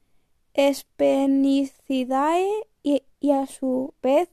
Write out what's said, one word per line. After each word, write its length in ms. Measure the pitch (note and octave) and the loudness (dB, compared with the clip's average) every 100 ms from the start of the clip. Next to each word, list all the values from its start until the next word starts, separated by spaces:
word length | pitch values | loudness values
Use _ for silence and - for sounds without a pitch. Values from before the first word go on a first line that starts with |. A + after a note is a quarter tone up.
| _ _ _ _ _ | _ _ _ _ _
Spinicidae 2000 | - C#4 C4+ - - C#4 C4+ C#4 C#4 C#4 C#4 C4+ _ - C4 B3 C4 D4+ E4+ G4 G#4+ - _ | 0 0 0 -10 -2 0 2 2 2 2 0 -2 _ -6 -4 -2 -2 0 0 -2 -4 -8 _
y, 220 | C#4+ C#4+ _ - | -2 -2 _ -6
y 120 | C#4+ | -2
a 160 | C#4 C4+ | 0 -2
su 480 | - C4 B3+ C#4 _ | -8 -6 -4 -6 _
vez 260 | B3+ C#4+ F4 | 0 0 0